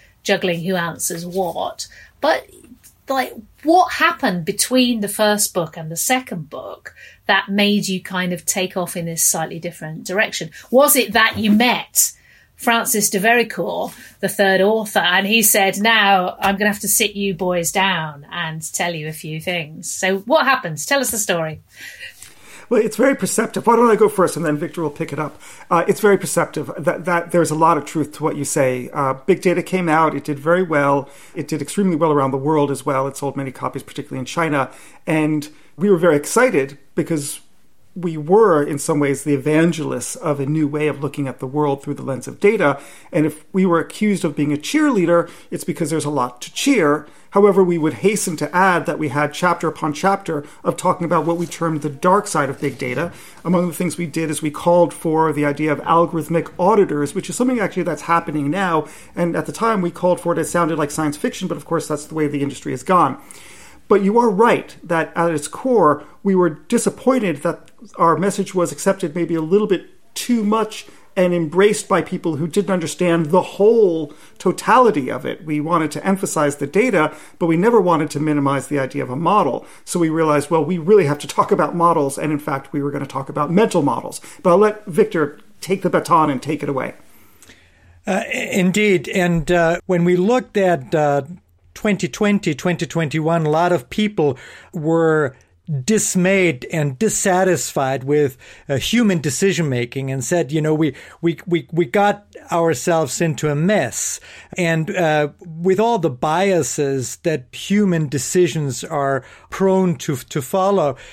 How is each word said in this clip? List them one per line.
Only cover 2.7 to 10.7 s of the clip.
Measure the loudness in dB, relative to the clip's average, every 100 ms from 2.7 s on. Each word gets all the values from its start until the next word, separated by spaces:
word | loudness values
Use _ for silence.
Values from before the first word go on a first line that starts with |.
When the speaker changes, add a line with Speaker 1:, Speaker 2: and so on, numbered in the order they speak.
| -20 -20 _ -6
Speaker 1:
like, | -4 -4 -8 -20 _
what | 4 4 4 2
happened | 0 2 -2 -2 -4
between | -4 0 2 2 0
the | -4
first | 0 2 2 0
book | -2 -4 -6
and | -10
the | -4
second | -2 -2 -2 -10 -10
book | -12 -14 -14 -18 -20 -20 -8 0
that | 0 2
made | 0 2 2 -2
you | -6
kind | -6 -6 -4
of | -4 -4
take | -4 -4 -4
off | -6 -6
in | -6
this | -2 0
slightly | 0 -4 -8
different | -12 -10 -12 -12 -4
direction? | -2 -2 -4 -10 -14 2